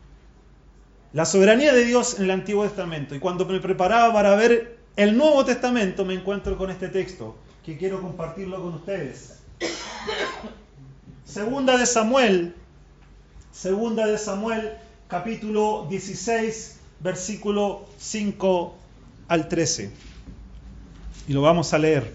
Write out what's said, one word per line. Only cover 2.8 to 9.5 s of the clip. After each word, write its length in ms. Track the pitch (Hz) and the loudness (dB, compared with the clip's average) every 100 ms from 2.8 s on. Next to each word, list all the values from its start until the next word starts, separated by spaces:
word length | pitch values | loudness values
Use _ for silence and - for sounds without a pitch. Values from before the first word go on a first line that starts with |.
| 175 156 139 143 | -6 -8 -8 -6
Y 40 | |
cuando 260 | 185 180 180 | -4 -2 -2
me 140 | 190 | -2
preparaba 540 | 185 185 185 226 233 | -2 0 2 4 4
para 220 | 214 202 202 | 4 4 6
ver 440 | 233 233 - - _ - | 6 4 0 -12 _ 2
el 200 | 208 226 | 2 4
Nuevo 280 | 311 277 262 | 6 4 4
Testamento, 600 | 240 254 240 190 180 185 | 0 0 0 -2 -2 -4
me 100 | 185 | -4
encuentro 420 | 185 202 202 185 | -4 -6 -4 -6
con 140 | 190 | -6
este 160 | 180 180 | -6 -6
texto, 460 | 185 180 - 110 - - - - | -4 -6 -8 -14 -14 -20 -20 -16
que 120 | 147 | -8
quiero 240 | 185 190 | -6 -6
compartirlo 600 | 180 175 160 196 185 185 | -8 -10 -10 -10 -10 -8
con 120 | 175 156 | -8 -10
ustedes. 640 | - 196 127 - - - - | -8 -8 -8 -12 -18 -20 -20